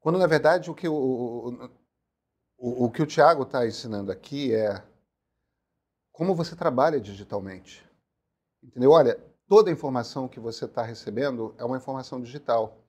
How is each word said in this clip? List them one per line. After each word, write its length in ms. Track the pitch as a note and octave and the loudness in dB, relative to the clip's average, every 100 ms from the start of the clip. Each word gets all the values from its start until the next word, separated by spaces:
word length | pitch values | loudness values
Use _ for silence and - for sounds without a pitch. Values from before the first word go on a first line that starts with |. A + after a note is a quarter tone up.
quando 180 | D#3 F3+ | 0 2
na 80 | F3+ | 4
verdade 440 | D3+ C#3 F3+ F3 | 4 4 2 0
o 40 | |
que 140 | D#3 F3 | -8 -4
o, 60 | |
o, 680 | D#3 C3 B2+ B2 A#2 A#2 B2 B2 _ _ _ _ _ _ _ _ _ | -2 0 -2 -4 -8 -10 -12 -16 _ _ _ _ _ _ _ _ _
o, 280 | B2 A#2+ A#2+ | -8 -2 -2
o 40 | |
que 120 | A2+ | 0
o 40 | D3+ | -2
Thiago 380 | D#3 D3+ E3 | 6 6 6
tá 220 | C3 C3+ A#2+ | 0 -2 -4
ensinando 440 | A2 B2 G#2 G2 | -4 -8 -8 -6
aqui 440 | - - C#3+ C#3 | -8 -10 -6 -2
é 280 | A2 G#2+ G2 - _ _ _ _ _ _ _ _ _ _ _ _ _ | 0 -2 -4 -10 _ _ _ _ _ _ _ _ _ _ _ _ _
como 160 | E3+ | -2
você 220 | F3 D#3+ - | -2 -4 -4
trabalha 440 | E3+ B2+ D3 D3+ | -2 2 2 2
digitalmente. 880 | G2+ G2 G2+ G#2 F#2+ F#2 - - _ _ _ _ _ _ _ _ | -6 -14 -10 -10 -10 -16 -20 -20 _ _ _ _ _ _ _ _
Entendeu? 300 | C3 B2 B2 | -20 2 8
Olha, 260 | D#3+ C3 A2 - _ _ | 8 8 2 -8 _ _
toda 240 | G3+ G#3 | 6 6
a 20 | |
informação 540 | E3 D3 C3 A#2 - B2+ | 0 -4 -4 -6 -8 -10
que 140 | A#2 | -10
você 260 | A2+ A2+ A#2 | -12 -10 -8
tá 160 | - | -6
recebendo 720 | A2+ A#2 - G#2 C#3+ B2 A2 - | -6 -8 -10 -4 -4 -4 -8 -8
é 80 | |
uma 120 | A#2+ C3 | -8 -8
informação 440 | B2+ C3+ B2+ C3 | -8 -12 -10 -12
digital. 560 | A#2+ C#3 - A#2 A2 - | -12 -14 -2 0 0 -8